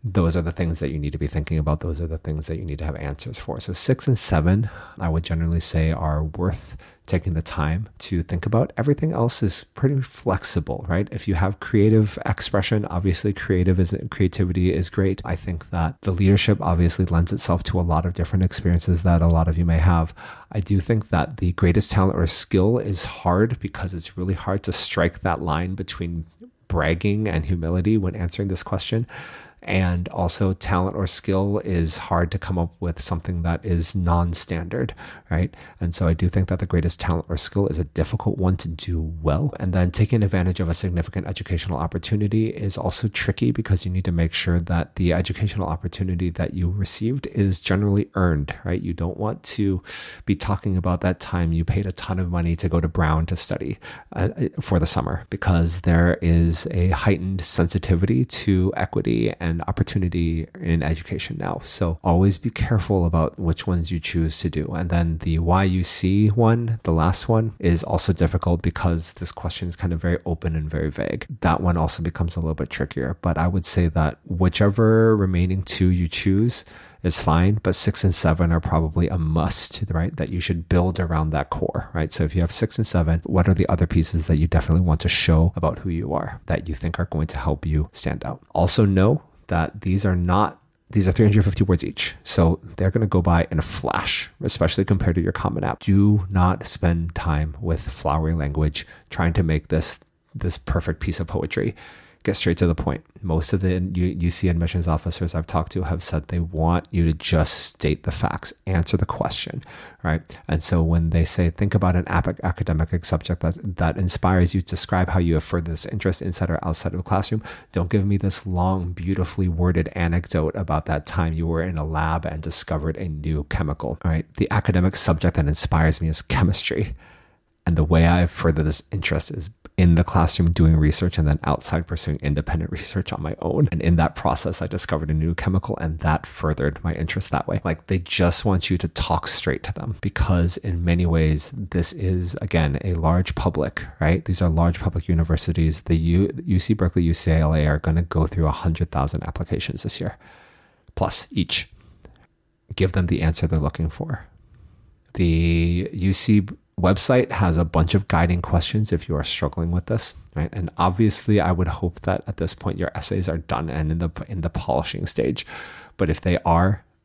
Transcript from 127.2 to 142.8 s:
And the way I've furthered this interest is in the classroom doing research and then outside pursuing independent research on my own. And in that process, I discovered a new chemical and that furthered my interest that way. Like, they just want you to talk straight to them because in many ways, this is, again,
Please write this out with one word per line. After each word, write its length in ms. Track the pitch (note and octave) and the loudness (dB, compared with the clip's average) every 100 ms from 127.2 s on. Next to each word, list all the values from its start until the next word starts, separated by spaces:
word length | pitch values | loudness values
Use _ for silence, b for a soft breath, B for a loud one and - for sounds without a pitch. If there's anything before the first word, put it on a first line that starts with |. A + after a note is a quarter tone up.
| b b b _ - | b b b _ 0
And 120 | D#2+ | 2
the 60 | |
way 240 | D#2 E2 E2 | 4 6 6
I've 240 | F2 E2+ | 6 2
furthered 340 | - E2 D#2 D#2 | 0 0 2 0
this 180 | - - | -2 -4
interest 400 | G#2 - D2+ - | -6 -2 -2 -4
is 180 | - F#2 - - - | -8 -10 -14 -6 4
in 180 | F2 E2 | 6 6
the 80 | |
classroom 480 | - F2 E2 - E2+ | 4 2 2 4 2
doing 240 | E2+ D#2+ D#2+ | 6 6 6
research 420 | D2+ - F2+ - | 4 2 0 2
and 80 | D2+ | 2
then 140 | D2+ - | 2 0
outside 420 | - - E2 E2+ | -2 -2 -4 -2
pursuing 320 | E2+ - D2 | -4 -4 -4
independent 480 | C#2+ D2 - D#2+ E2 | -2 -2 -2 -2 -4
research 420 | - - F#2+ - | -6 -6 -4 -4
on 100 | - | -6
my 120 | D2+ - | -6 -6
own. 280 | E2+ - D3 | -2 2 2
And 100 | D#2+ | 2
in 140 | E2 E2+ | 2 4
that 200 | - - | 2 0
process, 460 | - - - - | -2 0 -2 -4
I 60 | D#2+ | -4
discovered 420 | F2+ - D#2 D#2 | -4 -2 -2 0
a 40 | |
new 200 | D#2 D#2+ | 0 0
chemical 440 | E2 F#2+ F#2 - - | 0 0 0 -2 -4
and 200 | D#2+ D#2+ | -4 -2
that 260 | E2 D#2 - | 0 0 -2
furthered 580 | - D#2 D2+ C#2+ D2+ | -4 -4 0 -2 -2
my 100 | E2 | -4
interest 380 | - D#2+ - - | -4 -4 -4 -4
that 160 | - - | -4 -2
way. 140 | - | -4
Like, 240 | E2+ D#2+ - | -4 -6 -4
they 120 | F#2 | -4
just 440 | F2 - F2 - | -2 0 2 2
want 260 | G#2+ F#2 - | 2 0 0
you 80 | F2+ | -2
to 100 | E2 | -2
talk 380 | - - E2 - | -4 -2 -2 0
straight 360 | - - - | -2 0 -2
to 100 | - | -4
them 220 | - - - | -8 -8 -6
because 560 | G#2 - - F2 E2+ - | -4 0 2 2 2 0
in 260 | G2 E2+ | -4 -2
many 220 | F2 E2+ F2 | 2 2 4
ways, 460 | E2 D#2 D2+ - | 4 4 2 -2
this 420 | A#2+ G2 F2+ E2+ | -10 -4 -2 -2
is, 420 | E3+ F#2 F#2 F2 - | -2 -2 0 -2 -6
again, 380 | G2+ E2 D2+ C#2 | -2 0 2 0